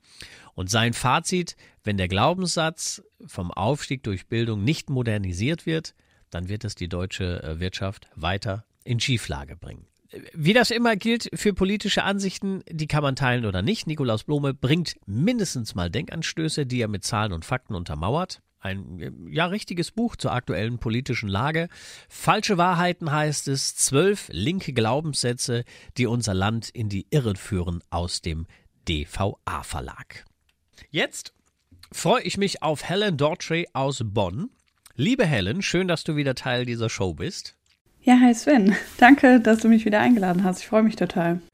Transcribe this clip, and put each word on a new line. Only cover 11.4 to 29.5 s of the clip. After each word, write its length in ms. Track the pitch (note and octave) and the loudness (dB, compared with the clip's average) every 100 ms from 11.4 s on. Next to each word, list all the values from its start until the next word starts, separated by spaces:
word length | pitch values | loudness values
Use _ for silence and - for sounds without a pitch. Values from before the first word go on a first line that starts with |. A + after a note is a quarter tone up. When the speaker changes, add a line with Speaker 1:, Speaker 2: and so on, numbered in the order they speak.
| G#3 | -2
Speaker 1:
politische 480 | F#3+ F#3+ G#3 G#3 F3+ | 2 0 0 0 0
Ansichten, 640 | F3+ G3 G3 - G3 F#3+ - | 0 -2 -4 -4 -6 -6 -8
die 200 | E3 D3+ | -8 -2
kann 140 | D3 | 0
man 120 | C#3+ | 0
teilen 320 | C3 C3+ B2 A2+ | 0 2 2 0
oder 160 | F#2 | 0
nicht. 240 | G#2+ A3 - | 0 -2 -4
Nikolaus 380 | D3+ C3 A2 | -2 0 0
Blome 300 | - D3 C#3+ | 0 -2 0
bringt 420 | C3+ B2+ D#3+ E3 - - | -2 2 2 0 -8 -6
mindestens 680 | G#2 F3+ B3 F#3+ C3 A2 - | 0 0 2 -2 -4 -6 -4
mal 120 | F2 | -4
Denkanstöße, 800 | G2 D#3+ E3 D#3+ - D#3+ D#3 C3+ | -4 -6 -6 -6 -4 -4 -2 -2
die 140 | B2 | -2
er 80 | A2 | -2
mit 160 | G2+ | -4
Zahlen 280 | - A2 G#2+ | -4 -2 -2
und 120 | E2 | -4
Fakten 320 | - B2+ - G2+ | -4 -6 -4 -8
untermauert. 640 | F2 D2+ F2 C#3+ F3+ - _ _ | -6 -4 -2 -2 -4 -10 _ _
Ein, 680 | G2 F#2+ C#2 F2 C#2+ - E2+ | -10 -10 -10 -12 -12 -14 -8
ja, 160 | D3 F3 | -4 -2
richtiges 460 | G3+ - F3 E3 | -4 -6 -6 -4
Buch 240 | - A#3 - | -2 -4 -2
zur 160 | C3 | -4
aktuellen 460 | A#2 - D#2 A2 A#2+ | -4 -2 -4 -4 -4
politischen 500 | - A2+ C3+ A#2+ G#2+ | -2 -2 -2 -4 -2
Lage. 400 | G2 C#3 D#3 E3+ - - - - | -2 0 -2 -4 -8 -20 -20 -20
Falsche 500 | - - F#3+ G#3+ F#3 | -4 2 2 2 2
Wahrheiten 540 | F3 E3+ F3+ F3+ E3 | 4 4 2 0 -2
heißt 340 | D3 D3+ D3 - | 0 0 -2 -4
es, 280 | C3+ - - | -4 -4 -2
zwölf 520 | - C3+ F#3 G3+ - | 2 4 4 2 -4
linke 400 | - A2 F#3 E3+ | -4 -2 -2 -2
Glaubenssätze, 920 | B2 A2 C3 D#3+ C3+ B2 A#2+ - A#2 A#2+ - - - | 0 2 0 -2 -2 -2 -2 -2 -4 -4 -14 -12 -2
die 100 | A#2+ | 0
unser 280 | A#2+ A2 | 2 0
Land 360 | F#2 G2 A2+ - | 0 0 -2 -6
in 180 | - G#2+ | -6 -4
die 180 | G2 - | -4 0
Irre 260 | D3+ A#2 F#2 | 0 0 -2
führen, 440 | - F#2 F2 E2+ - | -4 -4 -2 -6 -6
aus 300 | E2+ F2 - | -6 -4 -6
dem 260 | F2+ D#2+ E2 - _ _ - | -6 -6 -8 -14 _ _ -4
D-V-A-Verlag. 1400 | D#2 C#2+ - G2 - - | -2 -4 -4 -4 -4 -8